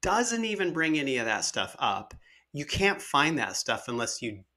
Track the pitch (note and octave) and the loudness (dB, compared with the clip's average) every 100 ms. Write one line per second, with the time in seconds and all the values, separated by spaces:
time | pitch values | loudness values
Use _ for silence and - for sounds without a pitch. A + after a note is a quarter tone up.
0 | - G#3 B3 A#3 A3+ G#3 F3+ D#3+ D#3+ D#3 | 2 2 2 0 -2 0 0 2 2 2
1 | C#3 B2+ A2+ G#2+ - - F#2+ - A#2+ G2 | 2 0 2 0 0 -2 -4 0 0 0
2 | G2+ - - - _ C#3+ D3 - G3 F#3+ | -6 -16 -20 -20 _ -10 -6 2 2 2
3 | - C#3+ D3 D#3+ G#2 - - A2 - A#2 | 2 4 4 2 -2 -4 -2 -2 -2 -4
4 | A2+ - A#2+ G2+ F#2+ | -4 -4 -8 -10 -16